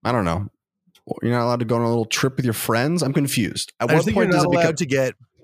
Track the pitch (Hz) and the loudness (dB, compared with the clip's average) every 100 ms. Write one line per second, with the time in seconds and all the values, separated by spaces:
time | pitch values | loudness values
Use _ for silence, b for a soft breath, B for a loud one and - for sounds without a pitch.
0 | 113 120 87 85 101 - _ _ _ _ | -2 0 0 -2 -4 -12 _ _ _ _
1 | - - 117 120 120 120 113 117 117 117 | -12 -6 -2 0 0 -2 0 0 0 0
2 | 110 - 135 131 127 107 - 113 143 175 | -2 -2 -2 0 -2 -2 0 0 2 0
3 | 135 143 139 131 101 - - _ 120 156 | 0 0 0 0 -2 -4 -10 _ 0 2
4 | 175 214 208 175 - 175 165 160 156 135 | 2 2 2 2 2 2 2 0 -2 0
5 | 131 - _ _ | -2 -4 _ _